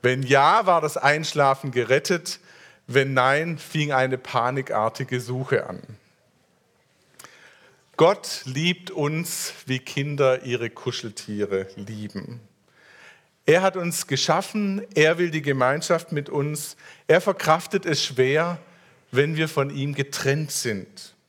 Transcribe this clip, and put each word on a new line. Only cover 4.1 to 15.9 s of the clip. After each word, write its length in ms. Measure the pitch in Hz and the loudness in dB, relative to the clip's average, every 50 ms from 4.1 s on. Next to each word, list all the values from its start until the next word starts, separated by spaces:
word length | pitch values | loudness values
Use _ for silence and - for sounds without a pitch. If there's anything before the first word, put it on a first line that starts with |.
| 131 127 | -2 -4
panikartige 1000 | - - - 127 117 123 131 139 127 - - 107 107 110 110 - 139 - 127 123 | -6 -4 -2 -2 0 0 -2 -4 -6 -4 -2 0 0 0 -2 -4 -8 -6 -6 -8
Suche 480 | 117 110 123 127 131 - 135 113 - - | -6 -6 -6 -8 -4 -2 -2 -2 -2 -4
an. 140 | 92 - - - 113 - _ _ _ _ _ _ _ _ _ _ _ _ _ _ _ _ _ _ _ _ _ _ _ _ - - _ _ - - _ _ _ _ _ _ _ _ _ | -12 -14 -14 -18 -20 -20 _ _ _ _ _ _ _ _ _ _ _ _ _ _ _ _ _ _ _ _ _ _ _ _ -20 -20 _ _ -20 -20 _ _ _ _ _ _ _ _ _
Gott 460 | - 156 170 202 202 - - - - - | 4 6 6 6 4 -2 -10 -12 -10 -10
liebt 480 | 135 127 143 160 175 180 175 180 - - | -8 -6 -2 0 0 0 -2 -4 -12 -6
uns, 600 | 180 151 147 151 160 170 170 - - - - - - - | -2 -2 -2 -2 -2 -4 -6 -8 -8 -8 -10 -10 -14 -6
wie 140 | - 131 127 | -6 -6 -6
Kinder 640 | - - - 147 139 147 147 139 147 131 127 127 - | -6 -6 -6 -6 -4 -4 0 2 4 4 4 2 -2
ihre 260 | 131 120 117 117 117 | -4 -4 -4 -4 -6
Kuscheltiere 960 | - - - 131 123 - - 113 101 - - - 107 104 104 95 98 95 95 95 - | -8 -8 -8 -8 -8 -6 -10 -10 -14 -14 -12 -10 -4 -4 -4 -2 -2 -4 -4 -4 -10
lieben. 680 | - 104 98 110 107 107 104 - 98 - - 120 120 110 _ _ _ _ _ _ _ _ _ - - - - - _ _ _ _ _ _ | -16 -14 -12 -12 -12 -12 -10 -10 -12 -12 -12 -14 -16 -18 _ _ _ _ _ _ _ _ _ -20 -20 -20 -20 -20 _ _ _ _ _ _
Er 180 | - 151 175 190 | 4 4 6 6
hat 140 | 190 185 | 2 0
uns 300 | 185 175 175 165 - - | 0 -4 -4 -4 -6 -4
geschaffen, 800 | - 143 131 - - 160 175 196 - - 214 208 196 196 196 - - - | -4 -2 -2 0 2 0 0 0 -2 -4 -4 -2 -2 -4 -6 -8 -4 2
er 240 | - 151 156 170 165 | 4 4 4 4 2
will 120 | 180 170 | 0 -2
die 120 | 151 156 147 | -2 -2 -2
Gemeinschaft 680 | 143 139 135 127 127 135 156 175 - | 0 0 2 2 2 2 0 0 0